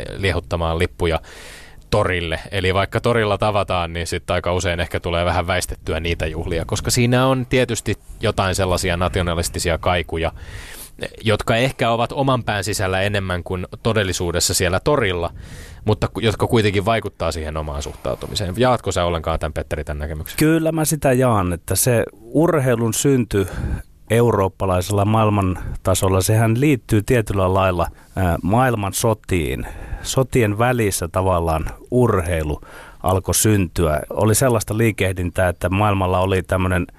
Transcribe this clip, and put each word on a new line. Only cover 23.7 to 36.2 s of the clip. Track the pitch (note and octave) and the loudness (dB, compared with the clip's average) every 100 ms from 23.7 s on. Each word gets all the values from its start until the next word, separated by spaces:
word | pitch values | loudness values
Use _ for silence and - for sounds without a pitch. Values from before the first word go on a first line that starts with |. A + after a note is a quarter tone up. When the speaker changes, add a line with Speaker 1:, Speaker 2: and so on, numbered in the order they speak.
| - - - - | -6 -8 -12 0
Speaker 2:
eurooppalaisella | A2+ A#2+ G#2 F#2+ - G2 F#2 F2+ G2+ | 4 4 4 0 0 0 0 0 0
maailmantasolla, | G2+ A2 G#2+ G#2 F#2 F2+ - - - F#2 F#2+ F#2+ | 2 4 4 2 0 -2 -6 -4 0 2 2 2
sehän | F#2 A2 A2+ A#2 | 4 4 4 4
liittyy | D3+ C3 - A2 | 2 2 2 0
tietyllä | G2+ B2 G#2+ G2 F#2 | 4 2 2 0 2
lailla, | F#2 F#2+ F2 E2 - - - | 4 2 2 -2 -6 -10 -2
ää, | F#2 E2 | 0 0
maailman | E2+ A2 C3 A2+ G2 | 2 2 2 0 -4
sotiin. | - A#2 A2 - F#2 C2+ B1 - - - - | -2 0 0 -2 -2 0 -4 -8 -10 -10 -10
Sotien | - - B2+ C3 G#2+ G2+ | -4 -2 2 2 2 2
välissä | A#2+ B2+ G#2 - E2+ | 2 2 0 0 -4
tavallaan | F#2+ F#2 F2 E2 D#2+ D#2+ - - | 0 2 2 2 0 -2 -8 -2
urheilu | B2 A#2+ G2 E2 E2 D2+ C#2+ - - - - | 2 4 2 0 -2 -2 -6 -8 -20 -20 -6
alkoi | - F#2+ F#2 | 0 0 0
syntyä. | E2+ A2 G#2 F2 - D#2+ D2+ - | 2 4 4 2 0 0 0 -2
Oli | - G#2+ | 0 2
sellaista | G#2+ C3+ A2+ - A2 | 4 4 2 0 0
liikehdintää, | A2+ F#2+ F#2+ F#2 F2+ - F2+ | 0 2 -2 -2 -4 0 0
että | E2+ F2 | 0 0
maailmalla | F#2+ G#2 G2 F#2 F#2 | 2 2 2 2 2